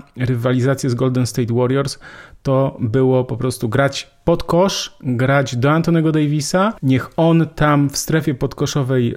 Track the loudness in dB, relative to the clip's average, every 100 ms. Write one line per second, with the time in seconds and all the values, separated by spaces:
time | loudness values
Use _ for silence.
0 | -8 -6 -4 -2 0 0 0 0 -2 0
1 | 0 0 -2 -2 -2 0 0 0 -2 -8
2 | -16 -20 -20 -8 -2 0 0 -2 -2 2
3 | 2 2 0 -4 -4 -4 -2 0 0 -2
4 | -14 _ -2 0 0 2 2 0 -8 -8
5 | -4 0 2 2 0 0 2 2 2 2
6 | 2 2 0 -2 0 0 0 0 0 0
7 | 0 0 4 4 2 0 2 2 2 -2
8 | -2 -2 -2 -2 -4 -4 -4 -2 0 0
9 | 0